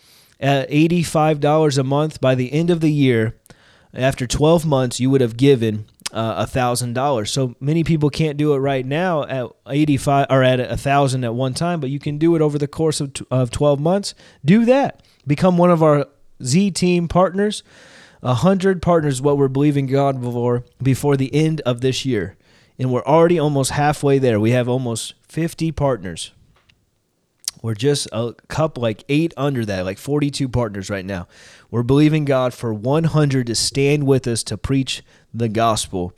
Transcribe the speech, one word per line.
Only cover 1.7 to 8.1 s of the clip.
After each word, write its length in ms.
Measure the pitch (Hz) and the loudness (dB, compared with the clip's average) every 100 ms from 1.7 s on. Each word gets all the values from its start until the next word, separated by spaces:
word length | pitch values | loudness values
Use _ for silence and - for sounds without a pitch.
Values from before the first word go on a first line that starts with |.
| 139 | 2
a 80 | |
month, 360 | 131 139 156 - | 0 0 -2 0
by 140 | 131 | 0
the 180 | 131 123 | 0 0
end 180 | 147 170 | 0 0
of 100 | 165 | 2
the 100 | 160 | 0
year, 460 | 151 131 117 110 - _ - _ _ _ | 2 2 2 0 -4 _ -20 _ _ _
after 340 | - 131 - 123 | -4 -2 -2 -4
twelve 380 | - 151 170 | 0 4 4
months, 340 | 156 139 127 - | 2 0 0 -2
you 120 | 131 | 0
would 100 | 135 | 2
have 160 | 120 117 | 2 2
given, 480 | 139 131 113 107 107 _ - | 4 4 2 -4 -10 _ -12
uh, 220 | 107 113 92 | -6 -4 -4
a 80 | 104 | -4
thousand 480 | 135 123 120 120 | -2 -2 -2 -4
dollars. 360 | 117 143 127 104 | -4 -2 -2 -4
So 240 | 143 131 - | -4 -4 -4
many 240 | 135 165 | -2 0
people 260 | 156 165 151 | 0 2 0